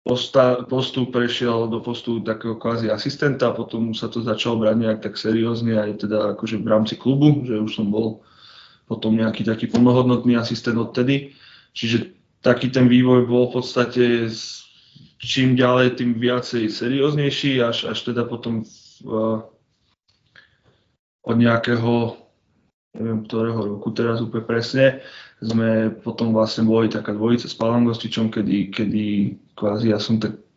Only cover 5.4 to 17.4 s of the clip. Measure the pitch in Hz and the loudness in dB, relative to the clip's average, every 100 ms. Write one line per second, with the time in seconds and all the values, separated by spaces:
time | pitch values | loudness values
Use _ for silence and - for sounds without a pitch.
5.4 | 113 113 117 110 104 104 104 107 104 98 | 0 0 0 0 -2 -4 -2 0 0 -4
6.4 | 110 110 113 107 110 - 120 135 151 131 | -6 -4 0 2 2 -2 0 4 6 4
7.4 | 123 107 107 107 104 107 113 110 _ _ | 0 -4 -4 -2 -2 0 -2 -6 _ _
8.4 | - - - _ _ 110 110 113 110 107 | -20 -20 -20 _ _ -6 0 0 0 -2
9.4 | 110 110 117 120 123 123 123 123 120 120 | -4 -2 -2 2 4 4 4 2 2 2
10.4 | 113 - - 113 117 - 127 139 147 - | 0 -4 -2 -2 -2 -2 0 0 -2 -20
11.4 | - - _ - 117 113 92 _ _ _ | -20 -20 _ -8 -2 -2 -4 _ _ _
12.4 | 123 123 127 131 127 123 127 127 117 123 | 0 2 0 4 6 6 6 4 4 2
13.4 | 123 123 - 131 120 123 123 120 113 110 | 2 -2 -4 -2 -2 2 2 2 -2 -6
14.4 | - - - _ _ - - _ - - | -12 -16 -20 _ _ -20 -20 _ -6 0
15.4 | 131 127 123 127 127 123 120 113 123 123 | 2 4 4 4 4 2 -2 0 0 0
16.4 | 120 120 107 107 120 135 143 147 143 131 | -2 -2 -2 -2 -2 0 0 2 -2 0